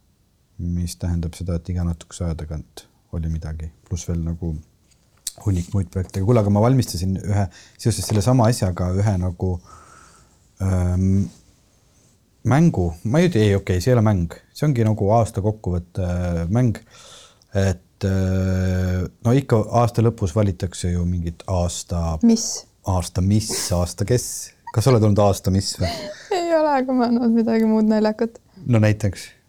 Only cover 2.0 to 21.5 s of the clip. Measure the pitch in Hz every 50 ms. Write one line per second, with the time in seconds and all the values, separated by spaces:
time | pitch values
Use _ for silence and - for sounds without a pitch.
2 | - - - - 90 85 78 78 80 80 80 73 - - _ - - _ _ _
3 | _ _ - 85 80 80 82 78 80 78 78 78 80 80 - _ _ _ 90 82
4 | - - 87 85 82 82 85 82 90 85 78 76 - _ _ _ _ _ _ _
5 | _ _ _ _ _ - - - - 104 95 87 87 - - 101 92 - - 95
6 | 92 - - 98 95 104 127 113 101 101 101 104 110 123 135 131 113 - - 85
7 | 92 95 95 85 - 90 98 101 101 85 - - - - _ - - 120 104 -
8 | 92 - 107 107 95 123 127 131 110 110 120 - 110 92 85 92 92 90 92 98
9 | 101 107 98 90 90 92 87 - 95 92 90 90 - - - - - - - -
10 | - - _ _ _ _ _ _ _ _ _ - 98 95 92 90 90 87 90 92
11 | 95 95 95 98 98 - - - _ _ _ _ _ _ _ _ _ _ _ _
12 | _ _ _ _ _ _ _ _ - 110 123 147 170 165 117 98 87 85 80 -
13 | - 110 113 160 180 185 175 110 107 104 98 98 - - 95 90 - 127 127 120
14 | 107 107 104 92 85 82 - - - _ _ - 147 156 139 117 113 110 107 -
15 | 104 98 110 117 110 - - 107 92 107 104 - - 92 90 87 87 - - 98
16 | 92 87 90 90 90 90 87 85 85 82 104 123 127 117 104 - - _ - -
17 | - - - - - - _ _ _ _ - 101 98 98 87 - - _ _ _
18 | - 98 95 95 95 95 92 95 95 95 92 92 92 92 92 92 92 90 90 92
19 | - - - _ - 117 123 139 135 - 120 107 104 - - 117 120 113 - 117
20 | 110 117 113 - 101 90 - 110 107 101 87 - - 87 - - - 90 87 87
21 | 85 87 90 90 85 85 85 - - -